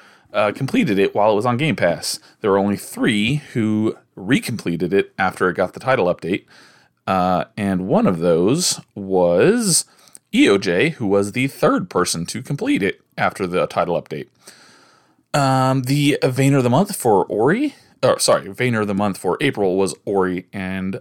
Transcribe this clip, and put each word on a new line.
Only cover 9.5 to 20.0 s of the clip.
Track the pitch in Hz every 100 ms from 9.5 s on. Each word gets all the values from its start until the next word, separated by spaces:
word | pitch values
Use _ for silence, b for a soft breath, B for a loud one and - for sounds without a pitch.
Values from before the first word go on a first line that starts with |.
| 240 208 156 - B B B _
E | 226 285
O | 202
J, | 98 87 156
who | 156 101
was | 101 101
the | 120 135
third | - 160 269 185
person | 92 87 85 85
to | 113
complete | - 143 254 285
it | 98 - _ -
after | - - 92
the | 87 76
title | - 85 80
update. | - 76 - _ b b b b b b b b _
Um, | 147 135 131 131 135
the | 127 143 143 131
Vayner | 113 123 135 143
of |
the | 120
month | 131 208 196
for | 120 98 -
Ori, | 104 123 220 294 b b b
oh, | 123 -
sorry, | - 87 82
Vayner | 98 123 113
of | 104
the | 101
month | 104 90
for | 92 85
April | 143 117 98 95
was | 95 65